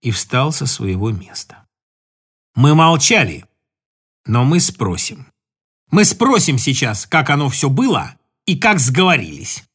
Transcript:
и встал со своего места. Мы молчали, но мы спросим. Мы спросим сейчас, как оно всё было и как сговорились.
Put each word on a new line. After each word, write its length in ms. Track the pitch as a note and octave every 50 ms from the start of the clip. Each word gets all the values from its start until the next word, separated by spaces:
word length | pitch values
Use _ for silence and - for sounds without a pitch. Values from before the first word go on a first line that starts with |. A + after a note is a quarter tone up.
и 100 | _ A#2+
встал 420 | A2 - - - - B2+ C3 D3+
со 140 | D#3+ - C#3+
своего 440 | C3 - - A2+ G2 F#2 F#2 G2+ A2+
места. 560 | A2 F#2 F#2+ - - - - _ - - _ _ _ _ _ _ _ _ _ _ _ _ _ _ _ _ _ _ _
Мы 200 | - B2 C#3+ D3+
молчали, 680 | D#3 D#3+ E3 E3 D#3+ C3+ - A#3+ A3 D3+ G2+ D#2+ C#2+ - _ _ _ _ _ _ _ _ _ _ _ _ _ _ _ _
но 180 | - A2 A#2+ B2
мы 160 | C3+ D#3 F3+
спросим. 720 | D#3 - G#2+ - A#2+ G2 F2+ F2 - - - - C3+ _ _ _ _ _ _ _ _ _ _ _ _ _
Мы 140 | - G3 G#3+
спросим 540 | G#3 - - A#3 C4 C4+ A3 - - D3 B2
сейчас, 480 | - - C#3 C3+ - A#2+ G#2+ G#2 -
как 240 | - - D#3+ D3+ -
оно 180 | D3 C#3+ D3 C#3
всё 200 | - - - C#3+
было 480 | C3+ C3 B3 C4+ G3+ A#2+ D#2 C2+ - _ _ _ _ _ _
и 100 | - F#3
как 220 | C#3+ - A3+ G#3+ F#3
сговорились. 840 | C3 A#2 C3 D3 F#3 F#3 F3 C#3+ G#2+ E2 D2+ C#2+ - - - - - _ _